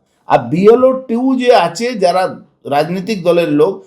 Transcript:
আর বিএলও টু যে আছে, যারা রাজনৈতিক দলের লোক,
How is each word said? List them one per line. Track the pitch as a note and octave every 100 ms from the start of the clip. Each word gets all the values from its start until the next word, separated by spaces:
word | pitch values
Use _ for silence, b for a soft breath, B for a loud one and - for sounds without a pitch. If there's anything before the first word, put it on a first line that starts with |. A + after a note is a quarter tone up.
| _ _ -
আর | C3+
বিএলও | A#2 D#3+ G3+ B3 C4
টু | C4 - A#3 C4 B3
যে | B3
আছে, | A3 E3+ D#3 A#3
যারা | A#3 F3+ F3+ - A#2 - _ C3
রাজনৈতিক | C#3+ D#3 F#3 F3+ G#3
দলের | E3+ E3+ E3
লোক, | D3 E3 F#3+